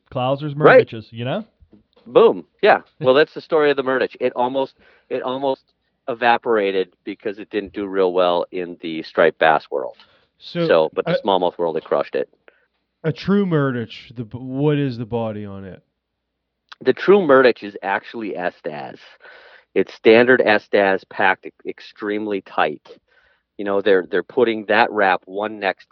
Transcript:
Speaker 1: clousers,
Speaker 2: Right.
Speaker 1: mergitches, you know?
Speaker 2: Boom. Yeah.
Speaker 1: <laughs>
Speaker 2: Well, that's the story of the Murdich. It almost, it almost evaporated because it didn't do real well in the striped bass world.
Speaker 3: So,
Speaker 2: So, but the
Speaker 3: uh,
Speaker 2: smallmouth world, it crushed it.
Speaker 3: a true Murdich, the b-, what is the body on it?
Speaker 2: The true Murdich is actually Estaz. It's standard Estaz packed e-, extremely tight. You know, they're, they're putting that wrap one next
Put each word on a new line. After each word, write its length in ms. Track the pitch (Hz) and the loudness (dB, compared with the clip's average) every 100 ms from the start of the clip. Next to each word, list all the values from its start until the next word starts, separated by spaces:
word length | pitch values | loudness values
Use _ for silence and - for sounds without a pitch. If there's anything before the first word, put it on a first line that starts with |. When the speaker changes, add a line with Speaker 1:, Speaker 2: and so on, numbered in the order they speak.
| _ | _
Speaker 1:
clousers, 440 | 131 127 139 151 143 | -6 -4 -4 -6 2
Speaker 2:
Right. 300 | 160 254 127 | 6 6 4
Speaker 1:
mergitches, 240 | 113 - | -2 -14
you 120 | 113 123 | -10 -6
know? 180 | 185 220 _ _ - _ _ - | -6 -8 _ _ -20 _ _ 0
Speaker 2:
Boom. 400 | 156 220 95 - _ | 4 4 4 -6 _
Yeah. 180 | 208 107 - | 2 2 0
Speaker 1:
<laughs> 100 | - | -4
Speaker 2:
Well, 140 | 123 | 2
that's 200 | 135 156 | 4 2
the 60 | - | -2
story 280 | - 160 147 | -4 0 2
of 60 | 139 | 0
the 60 | |
Murdich. 340 | 131 131 101 - | 0 -2 -2 -2
It 140 | 123 | -4
almost, 420 | 127 123 135 135 _ _ _ - | -2 -2 -2 -6 _ _ _ -10
it 120 | 127 | -8
almost 400 | 127 131 139 135 _ _ _ _ - | -6 -4 -4 -6 _ _ _ _ -12
evaporated 840 | 117 120 117 131 110 98 95 92 _ | -2 2 2 2 0 0 -2 -4 _
because 340 | - 98 113 101 | -14 -10 -10 -10
it 120 | 95 | -8
didn't 240 | 107 98 | -8 -6
do 120 | 107 98 | -8 -6
real 260 | 95 92 | 0 0
well 320 | 90 90 87 - | 2 2 0 -4
in 280 | 92 87 85 | -8 -10 -10
the 220 | 82 80 | -10 -10
striped 360 | - - 82 - | -6 2 2 4
bass 280 | 80 76 - | 2 2 -2
world. 260 | 71 64 - _ _ _ _ | -8 -8 -12 _ _ _ _
Speaker 3:
So, 280 | - 170 165 | -12 -4 2
Speaker 2:
So, 240 | 85 80 | 2 2
but 100 | - | -2
the 80 | 92 | -4
Speaker 3:
uh, 100 | 175 | -4
Speaker 2:
smallmouth 360 | 110 95 90 - | 0 0 0 -2
world, 180 | 85 78 | -4 -4
it 80 | |
crushed 300 | - 73 - | -4 -4 -4
it. 160 | 67 - _ _ _ _ _ _ _ | -6 -8 _ _ _ _ _ _ _
Speaker 3:
a 80 | 160 | -8
true 320 | 151 - 202 | -6 -2 0
Murdich, 720 | 196 160 139 120 110 - - 117 | 2 0 0 -2 -8 -12 -18 -14
the 80 | |
b-, 140 | 110 123 | -14 -14
what 400 | 131 131 147 147 | -10 -2 0 0
is 180 | 139 117 | -2 -4
the 80 | |
body 400 | 113 117 113 104 | -6 -6 -6 -8
on 200 | 104 98 98 | -12 -14 -16
it? 160 | 85 _ _ _ _ _ _ _ _ _ - | -18 _ _ _ _ _ _ _ _ _ -4
Speaker 2:
The 140 | 120 | -2
true 240 | - - 202 | 0 4 4
Murdich 440 | 160 135 127 - | 6 4 4 2
is 140 | 101 101 | -6 -10
actually 500 | 95 104 - 120 107 | -6 -6 -6 -10 -10
Estaz. 640 | 76 87 - 82 73 64 - - - - - - - _ | -6 -6 -8 -10 -12 -12 -16 -20 -20 -20 -20 -20 -20 _
It's 180 | 98 92 | -4 -4
standard 460 | - 113 113 123 127 | 0 6 6 6 4
Estaz 640 | - 107 - 110 98 95 - | 4 0 0 0 2 0 -4
packed 380 | - 98 95 - | -2 0 0 -6
e-, 40 | - - | -16 -16
extremely 720 | - - - 104 104 107 101 | -16 -18 -12 -6 -6 -4 -8
tight. 480 | - - 80 76 - - _ _ _ _ _ - | -6 -2 -2 -4 -14 -20 _ _ _ _ _ -12
You 60 | 101 | -6
know, 140 | 98 | -2
they're, 240 | 101 92 85 | 2 2 0
they're 120 | 95 | -4
putting 400 | - - 117 110 101 | -4 0 0 0 0
that 240 | 107 117 | 2 2
wrap 320 | 104 98 90 - | 2 2 0 -4
one 340 | 95 107 107 | -8 -8 -4
next 260 | 98 - _ | -4 -6 _